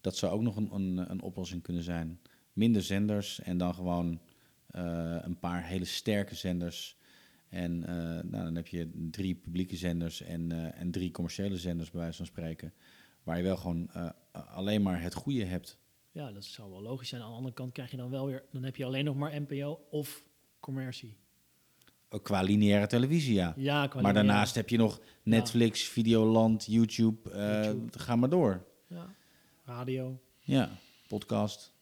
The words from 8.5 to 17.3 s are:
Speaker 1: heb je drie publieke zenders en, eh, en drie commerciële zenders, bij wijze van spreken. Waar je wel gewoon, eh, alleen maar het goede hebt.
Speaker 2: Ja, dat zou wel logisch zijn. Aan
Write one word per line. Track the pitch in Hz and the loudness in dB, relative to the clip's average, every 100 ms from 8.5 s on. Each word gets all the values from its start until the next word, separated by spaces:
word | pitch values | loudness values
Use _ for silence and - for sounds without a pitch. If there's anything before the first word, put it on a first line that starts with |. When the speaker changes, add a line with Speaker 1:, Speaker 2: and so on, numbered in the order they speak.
Speaker 1:
heb | 82 82 | -6 -6
je | 87 82 80 82 | -6 -6 -6 -8
drie | 87 95 | -4 -4
publieke | 87 - 87 92 87 | -4 -4 -4 -4 -2
zenders | 90 85 85 - | -2 -2 -4 -6
en, | 82 85 85 | -8 -6 -4
eh, | 82 82 - | -4 -6 -6
en | 90 | -6
drie | 87 90 | -4 -4
commerciële | - 85 - 101 92 | -4 -6 -4 -4 -4
zenders, | 90 85 82 | -4 -4 -6
bij | 90 | -6
wijze | 85 82 | -8 -8
van | 87 | -10
spreken. | - 82 80 82 _ _ - _ _ | -8 -8 -8 -12 _ _ -20 _ _
Waar | - 85 | -4 0
je | |
wel | 90 92 | 0 0
gewoon, | 90 85 85 | -2 -4 -4
eh, | 87 87 - _ | -6 -8 -10 _
alleen | - 78 - 98 107 | -18 -14 -6 0 2
maar | 98 87 | 2 0
het | 87 | -4
goede | 87 - 135 | -6 -4 -2
hebt. | 95 87 - - _ _ _ | -2 -4 -8 -20 _ _ _
Speaker 2:
Ja, | 160 139 | -14 -12
dat | 101 | -12
zou | 101 - 101 | -16 -16 -16
wel | 95 | -14
logisch | 107 127 123 | -10 -8 -8
zijn. | 123 | -10
Aan | 113 | -12